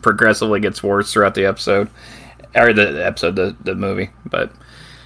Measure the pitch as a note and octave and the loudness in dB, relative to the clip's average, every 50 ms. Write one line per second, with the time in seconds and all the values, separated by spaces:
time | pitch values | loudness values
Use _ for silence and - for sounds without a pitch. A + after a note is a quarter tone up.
0 | - A#2 G#2+ - A#2+ A2 G#2+ - A#2 A2 G#2 G2+ G#2+ G2 F#2 - - G2 G2+ G2+ | 0 0 2 4 4 4 4 2 0 0 0 0 0 -2 -4 -4 -4 -2 0 0
1 | G2+ - - G#2+ G2+ G2 - - G2 G2 F#2+ - - - G2+ G2+ G#2 - - - | -2 0 2 2 2 2 2 0 0 0 -2 -2 -2 0 0 0 0 -4 -8 -16
2 | - - - - - - - - - - - A#2+ A#2+ A#2 A2 G#2 G#2 - C#2+ D#2 | -20 -20 -20 -20 -20 -20 -20 -20 -20 -8 -2 2 2 4 4 4 2 2 0 -2
3 | F2+ G2 F#2+ - - E2+ G2 G#2+ A2+ G2 - - - F#2+ F#2+ F#2 G2+ G2 G2 F#2+ | -4 -4 -4 -2 -4 -2 0 -2 -2 -4 -4 -8 -8 -8 -6 -4 -4 -4 -4 -4
4 | G2 - - - - - - - - - - - - - - - - - - - | -6 -8 -10 -16 -12 -6 -4 -4 -4 -4 -8 -14 -20 -20 -20 -20 -20 -20 -20 -20
5 | - | -20